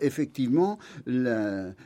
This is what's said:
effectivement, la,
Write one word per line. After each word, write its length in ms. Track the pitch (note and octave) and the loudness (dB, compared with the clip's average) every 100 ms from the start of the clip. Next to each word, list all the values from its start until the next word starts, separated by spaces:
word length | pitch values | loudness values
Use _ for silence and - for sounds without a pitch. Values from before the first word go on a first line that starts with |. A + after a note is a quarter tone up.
effectivement, 760 | C#3+ C#3 C#3+ - B2+ C#3 F#3 G#3+ - D3+ A#2+ | 0 0 -4 -2 2 4 2 0 -10 -14 -4
la, 640 | B2+ B2+ A2+ G#2 G2 F#2 G2 | 0 0 0 0 -2 -6 -12